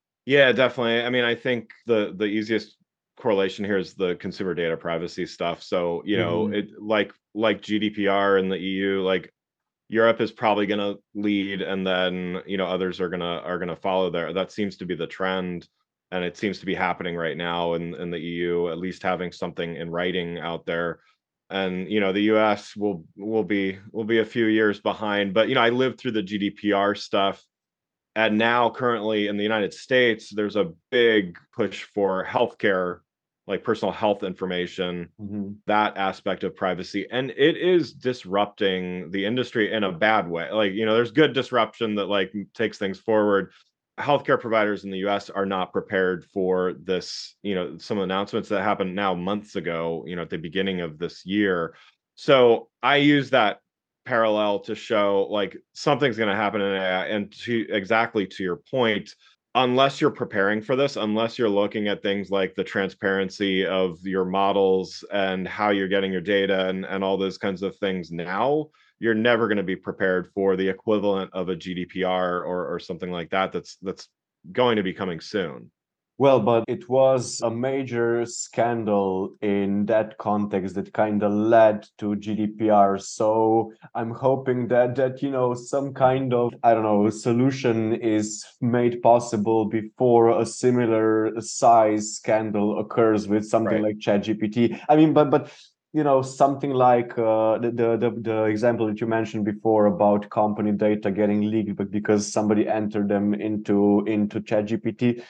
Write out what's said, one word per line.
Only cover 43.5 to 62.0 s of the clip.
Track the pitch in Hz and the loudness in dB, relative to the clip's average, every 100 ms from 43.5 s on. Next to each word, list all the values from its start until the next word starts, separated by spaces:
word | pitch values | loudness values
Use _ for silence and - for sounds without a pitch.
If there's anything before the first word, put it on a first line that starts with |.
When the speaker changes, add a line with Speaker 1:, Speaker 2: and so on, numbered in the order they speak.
| _ _ _ _ - | _ _ _ _ -6
Speaker 1:
Healthcare | 143 139 147 131 | -2 0 2 0
providers | 117 110 104 98 98 | 2 0 2 -2 -6
in | |
the | 95 | -4
U | 101 | -2
S | 101 - | -2 -4
are | 98 98 | -4 -2
not | 95 90 | -2 -2
prepared | 95 - 95 92 90 - | -4 -2 0 0 -2 -6
for | 98 92 92 90 | -2 0 0 0
this, | 71 82 90 - - - _ | -4 -4 -4 -4 -12 -16 _
you | 101 92 | -4 -4
know, | 80 82 | -4 -8
some | - 107 | -6 -4
announcements | 92 95 101 110 - | -2 -2 -2 -6 -2
that | 101 | -2
happened | 104 101 92 95 | 0 -2 -2 -2
now | 98 | -2
months | 87 90 104 104 98 | -2 -2 -4 -6 -8
ago, | 85 82 82 82 67 | -6 -4 -4 -6 -8
you | 87 | -10
know, | |
at | 80 | -8
the | 90 | -8
beginning | 80 95 98 90 | -6 -4 -2 -4
of | 82 78 | -6 -6
this | 85 - 92 | -10 -8 -4
year. | 104 101 87 82 - - _ _ - | 0 2 0 -4 -8 -20 _ _ -6
So | - 135 120 110 - _ | 4 6 6 4 0 _
I | 123 143 | 0 4
use | 143 143 127 | 4 4 2
that | 127 104 - _ _ _ _ - | 2 2 0 _ _ _ _ -2
parallel | 120 110 107 107 101 | 2 2 2 2 -2
to | 104 107 | -4 -10
show, | - 107 101 98 98 | -2 2 2 2 0
like, | 104 95 - _ | -2 -4 -6 _
something's | - 156 131 139 110 | -4 0 2 0 0
gonna | 107 101 | 0 0
happen | 101 104 | 0 0
in | 98 95 | -2 -2
A | |
I. | 92 92 78 | -2 -2 -2
And | 107 101 - | -4 -6 -10
to, | 120 117 - | -4 -4 -2
exactly | 104 95 113 117 110 92 | -4 0 0 2 -2 -4
to | - | -4
your | 92 87 | -6 -6
point, | _ 131 113 104 - - _ _ _ 123 | _ 0 0 0 -6 -16 _ _ _ 0
unless | 127 127 139 139 | 2 4 4 4
you're | 151 | -2
preparing | - - 107 98 107 | 0 -4 0 0 0
for | 107 131 | -2 0
this, | 143 104 | 0 0
unless | 107 107 113 - | -2 0 -2 0
you're | 113 | 0
looking | 101 104 110 104 | 2 0 -2 -2
at | 98 | -2